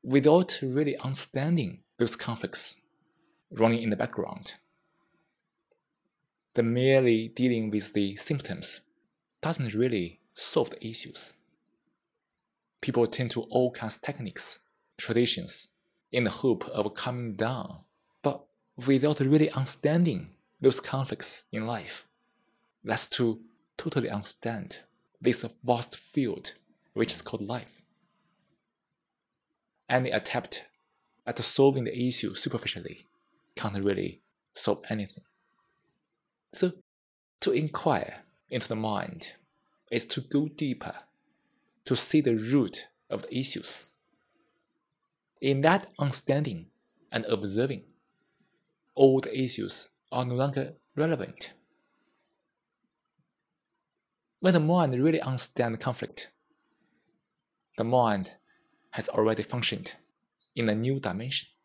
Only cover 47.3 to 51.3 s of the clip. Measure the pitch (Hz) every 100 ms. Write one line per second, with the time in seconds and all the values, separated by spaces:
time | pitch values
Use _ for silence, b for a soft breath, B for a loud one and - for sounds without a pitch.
47.3 | 110 101 98 135 110 - _ _ _ _
48.3 | _ _ _ _ _ _ - 135 135 127
49.3 | 113 127 - 98 - - _ _ 123 127
50.3 | 123 139 135 135 - _ - 160 147 98